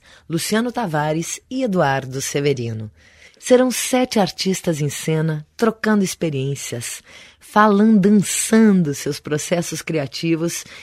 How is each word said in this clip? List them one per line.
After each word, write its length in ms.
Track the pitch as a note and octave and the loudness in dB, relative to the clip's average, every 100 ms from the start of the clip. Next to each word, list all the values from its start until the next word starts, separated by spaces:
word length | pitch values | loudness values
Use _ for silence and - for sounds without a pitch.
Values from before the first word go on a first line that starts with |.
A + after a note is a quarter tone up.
| _ - - | _ -20 -8
Luciano 420 | D#3+ - G#3+ A#3+ | -6 -2 -2 -2
Tavares 680 | A#3 G#3+ D3+ D3+ D#3 E3 - - | -4 -2 -2 0 -2 -4 -10 -8
e 140 | B3+ | -4
Eduardo 580 | B3+ F#3 C#3+ C3+ B2+ C3 | -2 2 2 0 -4 -8
Severino. 680 | - D3 C#3+ B2+ A#2 A2 A2 _ _ _ - _ | -4 -2 0 -2 -4 -8 -10 _ _ _ -20 _
Serão 300 | - B3 B3+ | 2 4 4
sete 480 | A3+ - B3+ B3+ A3+ | 0 -2 0 0 0
artistas 600 | F3+ - F#3+ F#3 - D3+ | 0 -2 -4 -2 -2 -2
em 80 | D3 | -2
cena, 580 | - - D#3 D#3+ D3+ D3+ - | -4 -2 -2 -2 -4 -8 -2
trocando 440 | A3+ A3 A3 G#3+ | -2 0 0 2
experiências, 1040 | F#3 - E3 C#3 C3+ C#3 - A#2+ - - _ - - _ | 0 -2 -4 -2 -4 -6 -8 -10 -10 -12 _ -20 -20 _
falando, 580 | - G#3+ G#3+ G3+ A3 A3 | -2 4 4 6 6 6
dançando 920 | G3 G#3 - - - A3 A3 F#3+ D#3 | 6 4 2 -2 2 4 6 4 2
seus 260 | C#3 C#3+ D3 | -2 -6 -6
processos 640 | - D3 - F3 E3 D#3+ | -4 -4 -2 -2 -2 -8
criativos 840 | - D#3+ C3+ - E3 D#3+ E3+ - - - | -4 -4 -4 -4 -2 0 -2 -6 -12 -20